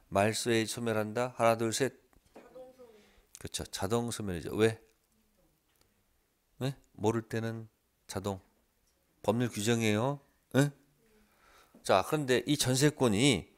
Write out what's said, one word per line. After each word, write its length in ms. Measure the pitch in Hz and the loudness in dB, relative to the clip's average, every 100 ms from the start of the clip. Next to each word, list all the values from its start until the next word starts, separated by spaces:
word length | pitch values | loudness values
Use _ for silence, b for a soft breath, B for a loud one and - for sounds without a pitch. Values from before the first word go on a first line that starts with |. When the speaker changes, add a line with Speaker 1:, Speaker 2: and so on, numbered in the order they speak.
| B | B
Speaker 1:
말소에 580 | 98 107 110 120 113 110 | 2 2 2 0 0 0
소멸한다. 680 | - 117 110 107 110 123 123 | -4 -2 -2 -2 -4 -6 2
하나, 180 | 117 113 | 2 2
둘, 160 | 113 | 0
셋. 220 | 110 127 - _ _ _ | -2 -4 -4 _ _ _
Speaker 2:
자동 360 | - - 262 254 - | -20 -20 -20 -20 -20
소멸. 160 | 240 214 b b b - | -20 -20 b b b -16
Speaker 1:
그쵸. 260 | - - | -10 -8
자동 460 | - - 95 117 120 | -8 -6 -2 0 -2
소멸이죠. 400 | - 101 87 - 92 | -6 -6 -6 -6 2
왜? 220 | 110 110 _ _ _ _ _ _ _ _ _ _ _ _ _ _ _ _ _ _ | 2 2 _ _ _ _ _ _ _ _ _ _ _ _ _ _ _ _ _ _
네? 180 | 127 135 _ | -8 -8 _
모를 300 | - 107 113 | -2 0 0
때는 440 | 113 113 113 113 110 _ _ _ - | -4 -6 -6 -8 -14 _ _ _ -12
자동. 340 | 101 101 95 - _ _ _ _ _ _ _ | -6 -6 -6 -12 _ _ _ _ _ _ _
법률 260 | - 117 123 | -2 0 -2
규정이에요. 720 | 107 104 117 110 104 131 143 _ _ _ | -2 0 2 2 2 0 -4 _ _ _
네? 180 | 131 143 - _ _ _ b b b b b b - | 2 2 -2 _ _ _ b b b b b b -14
자, 220 | - 101 95 | 2 2 2
그런데 360 | 156 135 123 | -4 0 0
이 140 | - 147 | 2 0
전세권이 920 | 127 127 147 - 127 101 139 98 - | 0 2 2 4 2 4 4 2 -2